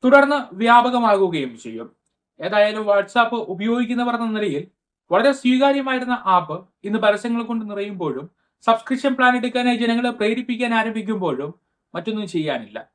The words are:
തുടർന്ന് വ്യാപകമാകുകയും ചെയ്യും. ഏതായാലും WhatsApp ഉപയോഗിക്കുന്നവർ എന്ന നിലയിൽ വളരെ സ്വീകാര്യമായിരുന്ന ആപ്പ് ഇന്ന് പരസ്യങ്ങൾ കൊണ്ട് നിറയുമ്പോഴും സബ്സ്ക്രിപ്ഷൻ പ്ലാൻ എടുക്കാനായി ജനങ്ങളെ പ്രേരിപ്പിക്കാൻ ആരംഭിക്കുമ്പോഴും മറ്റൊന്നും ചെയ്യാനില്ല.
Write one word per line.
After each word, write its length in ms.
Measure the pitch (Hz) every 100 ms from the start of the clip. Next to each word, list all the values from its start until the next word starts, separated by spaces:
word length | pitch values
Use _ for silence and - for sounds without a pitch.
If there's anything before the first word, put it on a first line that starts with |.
തുടർന്ന് 500 | 254 277 277 294 -
വ്യാപകമാകുകയും 1040 | 185 226 240 247 247 233 202 190 160 131 113
ചെയ്യും. 320 | 120 113 113 _ _ _ _ _
ഏതായാലും 420 | 165 208 208 214
WhatsApp 540 | 214 202 196 - 226 233 -
ഉപയോഗിക്കുന്നവർ 600 | 180 214 233 233 240 240
എന്ന 120 | 240 226
നിലയിൽ 400 | 214 208 143 - _ _ _ _
വളരെ 200 | 180 247
സ്വീകാര്യമായിരുന്ന 920 | 269 247 254 277 277 262 254 247 240
ആപ്പ് 440 | 190 185 160 160 - _
ഇന്ന് 140 | 202 214
പരസ്യങ്ങൾ 440 | 214 208 233 233
കൊണ്ട് 280 | 226 226 214
നിറയുമ്പോഴും 600 | 202 202 196 160 127 156 _ _ _
സബ്സ്ക്രിപ്ഷൻ 540 | - 226 - 262 277
പ്ലാൻ 220 | 262 254 247
എടുക്കാനായി 400 | 247 247 247 240
ജനങ്ങളെ 340 | 233 233 247
പ്രേരിപ്പിക്കാൻ 640 | 240 214 233 254 233 240
ആരംഭിക്കുമ്പോഴും 920 | 226 220 220 202 214 180 131 147 - _ _ _
മറ്റൊന്നും 340 | 170 170 214 202
ചെയ്യാനില്ല. 500 | 165 156 127 107 - -